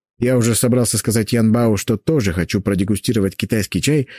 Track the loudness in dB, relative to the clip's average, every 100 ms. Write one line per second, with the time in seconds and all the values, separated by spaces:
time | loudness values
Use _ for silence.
0 | _ -4 0 2 2 2 2 2 0 -2
1 | -2 -2 0 2 2 2 2 0 -2 -4
2 | 0 0 0 -2 -2 -2 0 0 0 -2
3 | -2 0 -2 -2 -4 -2 -2 -2 0 0
4 | -2